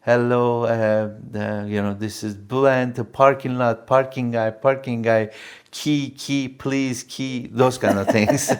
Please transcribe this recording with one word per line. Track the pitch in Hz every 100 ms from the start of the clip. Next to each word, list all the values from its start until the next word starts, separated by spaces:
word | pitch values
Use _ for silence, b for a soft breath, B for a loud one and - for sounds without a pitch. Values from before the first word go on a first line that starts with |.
Hello, | - 120 120 123 120 120
uh, | 117 113 110 107 107 107 - 110
uh, | 107 104
you | 104 104
know, | 101
this | 101 107 -
is | 107 101
Bülent, | 101 127 135 131 123
the | 123
parking | 110 - 139 135 131 123
lot, | 123 117 -
parking | 135 131 - 120
guy, | 117 110
parking | 110 135 135 135 117
guy, | 113 113 107 B B B B
key, | - 151 147 135
key, | 127 - 139 131
please, | 131 139 135 135 120
key, | - - 131 127 120
those | 113 127 117
kind | 104 101
of | 98
things. | 113 104 - -